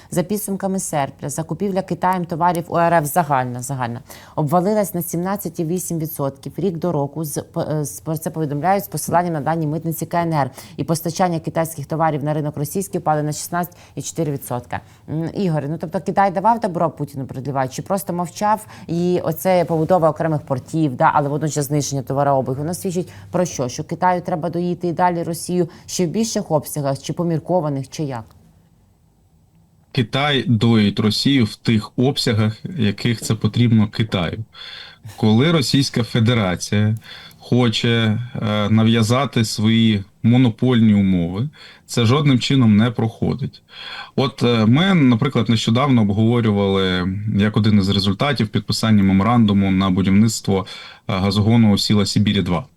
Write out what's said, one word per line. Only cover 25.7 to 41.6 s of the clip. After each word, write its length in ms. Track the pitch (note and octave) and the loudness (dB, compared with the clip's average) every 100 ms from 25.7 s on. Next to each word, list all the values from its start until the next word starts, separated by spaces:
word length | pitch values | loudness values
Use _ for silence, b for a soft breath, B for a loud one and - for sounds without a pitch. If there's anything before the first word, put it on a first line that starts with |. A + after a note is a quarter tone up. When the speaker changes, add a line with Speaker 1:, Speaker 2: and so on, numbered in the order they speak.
| B B | B B
Speaker 1:
ще 200 | - F3 | -4 -2
в 40 | |
більших 420 | G3+ A3+ G#3+ - | 0 -2 -4 -2
обсягах, 500 | D#3 - D3+ C#3 C3+ | -2 -2 -6 -4 -4
чи 120 | - | -6
поміркованих, 760 | D#3+ F3 D#3+ - F3+ D3+ C#3 C3+ | -4 -2 -2 0 -2 0 -4 -8
чи 140 | - | -8
як? 220 | D3 B2 A2 - _ _ _ _ _ _ _ _ _ _ _ _ _ _ _ | -6 -6 -12 -20 _ _ _ _ _ _ _ _ _ _ _ _ _ _ _
Speaker 2:
Китай 520 | - A#2 C3+ D3 C#3 A2 | -4 -2 0 0 0 0
доїть 520 | A2+ A#2 A2+ G#2 G2 | 2 4 4 2 2
Росію 460 | G#2+ - - C#3 G#2+ | 0 0 0 2 0
в 100 | - | -2
тих 360 | - A2 - - | 0 0 0 -2
обсягах, 600 | B2+ C#3+ - G#2+ G#2+ A2 - - | 0 0 -2 0 0 -2 -10 -2
яких 440 | G#2+ G2+ A#2+ A2+ | -2 0 -2 -2
це 140 | - A2 | -2 -2
потрібно 520 | A2+ A2+ A#2+ A2+ G#2+ | 0 2 4 4 2
Китаю. 560 | - A2 G2+ D#2+ G#2+ A2 B B B B B G#2+ - | 0 -4 -2 -4 -6 -10 B B B B B -18 -2
Коли 340 | A2 A2 D#3 | 2 4 4
Російська 520 | E3 B2+ C3 C#3 - | 2 2 2 0 0
Федерація 920 | A2+ B2 A2+ A#2+ F#2+ E2+ - G#2 G#2+ A2 B B B B | -2 0 2 2 0 -2 -2 0 2 0 B B B B
хоче, 500 | - B2 A#2+ A2 A#2+ | 0 2 2 2 0
е, 800 | A#2 A2 G#2+ A#2+ - G#2+ G#2+ G#2 | 2 2 0 -4 -6 -4 -2 2
нав'язати 760 | A2 A2 A#2 G#2+ B2 C#3 - A2+ | 4 4 4 4 2 0 0 -2
свої 580 | - G#2+ A2+ A2+ G#2 G2 _ | 0 2 4 4 2 -4 _
монопольні 680 | A2 B2 B2+ A2 B2 B2 A2 | 2 4 4 2 2 4 6
умови, 560 | G2+ G2 F#2 E2+ F#2+ D3 B | 6 4 2 0 -2 -6 B